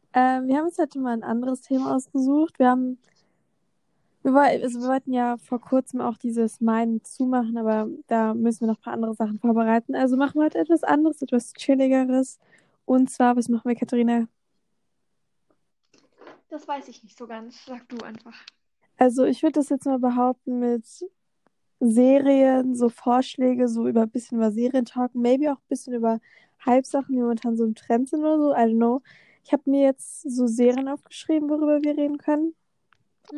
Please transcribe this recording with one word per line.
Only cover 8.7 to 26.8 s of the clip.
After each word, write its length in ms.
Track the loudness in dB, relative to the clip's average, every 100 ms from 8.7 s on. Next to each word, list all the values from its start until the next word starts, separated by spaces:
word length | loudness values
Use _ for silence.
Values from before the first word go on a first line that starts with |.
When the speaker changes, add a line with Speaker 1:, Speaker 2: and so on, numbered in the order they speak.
| -4
Speaker 1:
ein 40 |
paar 100 | -6
andere 200 | -6 -4
Sachen 260 | -4 -6 -2
vorbereiten. 560 | 0 2 2 0 0 -2
Also 200 | 0 2
machen 220 | 0 0
wir 60 |
heute 140 | 0 0
etwas 260 | 0 0
anderes, 360 | 2 2 0 -2
etwas 320 | -2 -4 -4
Chilligeres. 840 | -6 0 2 2 2 2 0 -2 -8 _ _ _ _
Und 260 | 0 2 2
zwar, 240 | 2 2 2
was 120 | 0
machen 200 | -2 -2
wir, 60 |
Katharina? 540 | -4 -2 0 2 0 -2 _ _ _ _ _ _ _ _ _ _ _ _ _ _ _ _ _ _ _ -20 -20 _
Speaker 2:
Das 180 | -14 -8
weiß 180 | -10 -10
ich 160 | -20
nicht 160 | -20 -20
so 80 | -16
ganz. 380 | -16 -16 -20
Sag 240 | -18 -18 -14
du 100 | -14
einfach. 300 | -14 -16 -20 -20 -20 -20 _ _ _ 2
Speaker 1:
Also 260 | 2 4
ich 180 | 0 2
würd 160 | 0 0
das 100 | 0
jetzt 160 | -2
mal 140 | -2 -2
behaupten 600 | 0 0 0 -2 -6 -4
mit 280 | -2 -4 -6 -16 -18 _ _ _ _ _ _ -2
Serien, 920 | 2 4 6 6 4 4 4 4 0
so 140 | 0 -2
Vorschläge, 800 | -2 0 0 0 -2 0 0 -2
so 180 | -2 0
über 160 | 0
ein 40 | 0
bisschen 280 | -4 -6 -2
über 120 | -2
Serien 360 | 0 -2 -2 -4
talken, 340 | -4 -6 -2
maybe 320 | 0 2 0
auch 60 | -4
ein 100 | -8
bisschen 240 | -10 -8
über 260 | -4 -2 -2 -8 _ _ _
Hype-Sachen, 480 | 0 2